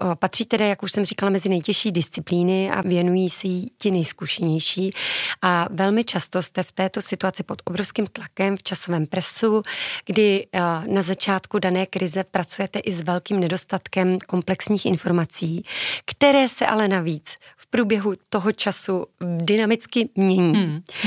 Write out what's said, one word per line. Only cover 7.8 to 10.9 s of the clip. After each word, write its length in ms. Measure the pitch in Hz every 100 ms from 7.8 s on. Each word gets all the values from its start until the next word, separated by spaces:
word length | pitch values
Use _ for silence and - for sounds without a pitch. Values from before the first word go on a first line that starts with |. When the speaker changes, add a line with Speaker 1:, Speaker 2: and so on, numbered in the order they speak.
| 196 - 202
Speaker 1:
tlakem, 500 | - 160 - 196 196
v 60 |
časovém 440 | - 180 - 170 156
presu, 560 | 185 - - 226 214 - - - - -
kdy, 400 | 202 208 196 -
eh, 80 | 190 175 165
na 160 | 180